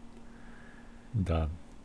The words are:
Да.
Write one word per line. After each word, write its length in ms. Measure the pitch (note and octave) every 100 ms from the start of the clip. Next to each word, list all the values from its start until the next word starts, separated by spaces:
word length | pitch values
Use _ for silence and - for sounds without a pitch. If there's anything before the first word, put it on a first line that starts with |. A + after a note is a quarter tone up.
| - - - - - - - - - - -
Да. 360 | A2 E2+ D#2+ D#2+ E2 - -